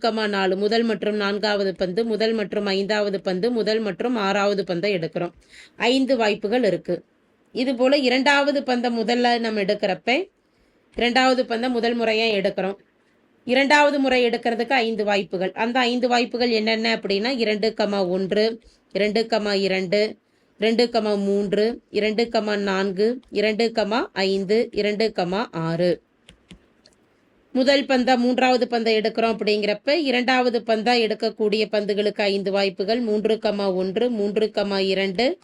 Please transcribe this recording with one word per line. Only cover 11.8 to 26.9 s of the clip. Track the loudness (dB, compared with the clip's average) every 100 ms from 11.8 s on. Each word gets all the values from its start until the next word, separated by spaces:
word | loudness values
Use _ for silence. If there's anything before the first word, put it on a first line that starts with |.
| 0 0
முறையா | 0 0 0 0
எடுக்கிறோம். | 0 -2 -4 -6 _ _ _ _ _ _
இரண்டாவது | -2 2 4 6 4 4
முறை | 2 2 2
எடுக்கிறதுக்கு | 0 -2 -2 0 0 0
ஐந்து | -2
வாய்ப்புகள். | 0 0 -2 -4 -4
அந்த | -2 -2 0
ஐந்து | 0 0 0
வாய்ப்புகள் | 0 0 -2 0
என்னென்ன | 0 0 0 0 -2
அப்படின்னா | -2 -2 -2 -2
இரண்டு | -2 0 -2 0
கமா | -2 0 0 0
ஒன்று, | 0 0 0 -2 -14 _ _
இரண்டு | -2 0 0 0
கமா | 0 0 0 0
இரண்டு, | 0 0 0 0 -4 _ _ _ -2
ரெண்டு | 0 2 2
கமா | 0 0 0 0
மூன்று, | 0 0 0 0 -2 _
இரண்டு | -2 -2 0
கமா | 0 0 -2 -2 -2
நான்கு, | -2 -2 0 0 -2 -6
இரண்டு | -2 -2 0 -2
கமா | 0 -2 -2 -4
ஐந்து, | -2 -2 0 0 0 0
இரண்டு | -2 -2 0 -2 -2
கமா | -2 -2 -4
ஆறு. | -4 -4 0 0 0 _ _ _ -20 -20 -20 _ _ _